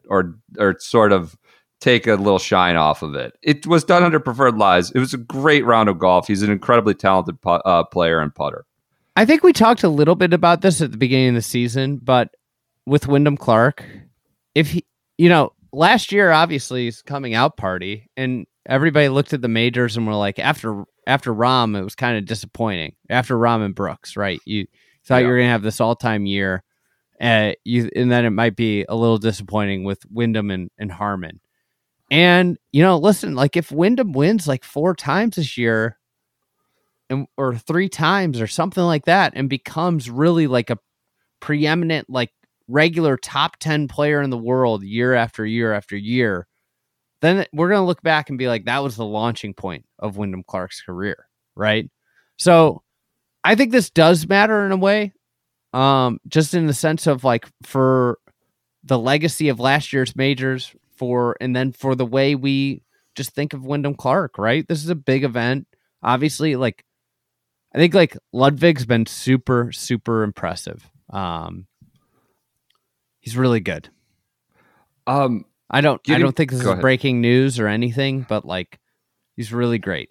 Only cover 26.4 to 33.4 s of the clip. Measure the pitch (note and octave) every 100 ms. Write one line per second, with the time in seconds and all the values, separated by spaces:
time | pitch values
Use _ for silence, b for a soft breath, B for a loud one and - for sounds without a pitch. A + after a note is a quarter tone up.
26.4 | G2 F#2 - _ _ _ _ - A#2+ A2+
27.4 | G#2+ - - A#2+ A#2 - B2 B2 A#2+ G2+
28.4 | A#2 G2 A2+ G#2 - A2+ A#2 A2+ A2 G2+
29.4 | F#2+ G#2 G2+ G2 F#2+ G2 _ A2 A#2+ A2
30.4 | G#2 F#2 F2 - G#2 F2+ G#2 G2 E2 -
31.4 | _ _ _ _ _ _ - D3 F3 F3
32.4 | F3+ - _ C#3 F3+ F3 F3 F#3+ C#3+ C3